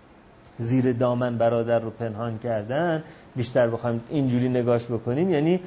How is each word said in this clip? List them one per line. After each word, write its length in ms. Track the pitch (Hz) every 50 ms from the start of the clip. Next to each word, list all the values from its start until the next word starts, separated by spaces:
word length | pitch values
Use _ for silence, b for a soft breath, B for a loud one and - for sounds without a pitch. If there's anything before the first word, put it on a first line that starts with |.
| - - - - - - - - - - - -
زیر 340 | 117 113 127 131 123 131
دامن 460 | 123 117 127 123 123 120 123 123 120 113
برادر 400 | 117 117 117 117 113 117 117 117
رو 120 | 113 113
پنهان 480 | 107 - 117 113 104 107 117 117 113 107
کردن، 640 | - 120 113 107 101 110 127 147 170 175 160 156 156 B B B B B -
بیشتر 320 | 131 117 - - 135 120 117
بخوایم 320 | 113 113 - 120 117 117 113 -
اینجوری 380 | - 151 135 127 120 123 123 127
نگاش 380 | 123 123 117 120 120 117 120
بکنیم، 440 | - 120 107 - 120 123 143 180 196
یعنی 300 | 175 143 151 165 180 180 180